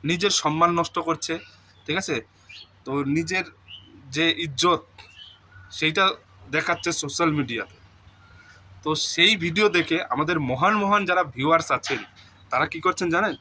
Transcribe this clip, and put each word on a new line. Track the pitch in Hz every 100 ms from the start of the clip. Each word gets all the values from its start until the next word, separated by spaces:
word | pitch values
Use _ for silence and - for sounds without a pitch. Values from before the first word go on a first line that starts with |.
নিজের | 147 175 196 -
সম্মান | 151 156 170
নষ্ট | 170 160 -
করছে, | 160 160 - 165 - - _ -
ঠিক | - 165
আছে, | 185 127 - _ _ - - _
তো | - 139 135
নিজের | 151 165 185 180 - - - - - 135
যে | 135 165 156
ইজ্জত | 165 131 175 165 - - - - - - _ - -
সেইটা | - 156 160 190 - _ - -
দেখাচ্ছে | 151 - 170 175
সোশ্যাল | 165 143 - 170
মিডিয়াতে। | 151 123 117 101 - - - - - - - - - - -
তো | 156 156
সেই | - - 180 214
ভিডিও | 170 170 208
দেখে | 170 160 165 -
আমাদের | 139 151 170
মহান | 131 127 180 214
মহান | 202 202 185
যারা | 180
ভিউয়ার্স | 160 127 143 165 -
আছেন | 127 - 131 98 - - _ -
তারা | 127 156
কি | 170
করছেন | 185 180 175
জানেন? | 165 208 139